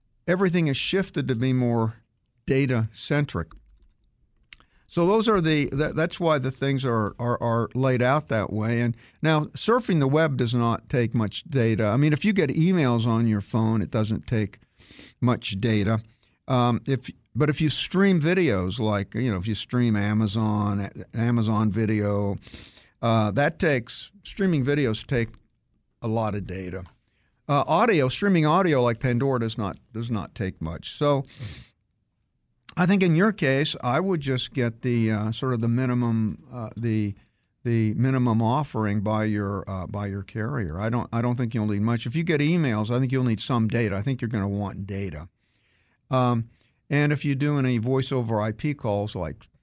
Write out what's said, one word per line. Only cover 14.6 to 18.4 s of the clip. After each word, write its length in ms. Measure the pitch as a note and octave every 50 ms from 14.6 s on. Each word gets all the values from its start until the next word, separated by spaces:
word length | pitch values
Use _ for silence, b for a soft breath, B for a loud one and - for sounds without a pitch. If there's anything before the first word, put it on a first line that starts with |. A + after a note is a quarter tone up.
| B B B B B B B B B B B B
much 400 | - B2 B2 - - - G#2+ G2
data. 400 | G#2 A#2+ A2 G#2+ G2+ G2+ A2+ A2 A2+ b b b b b b b _ -
Um, 320 | C3+ B2 A#2+ B2 A#2+ A2 -
if, 240 | - C3+ B2+ - - - - _ _ _
but 160 | C3+ D3+ D3
if 100 | D3 -
you 80 | D#3+ D3+
stream 520 | - - - - - F3+ G3 G3 F#3+ E3+
videos, 580 | C#3+ D#3+ F3+ F#3+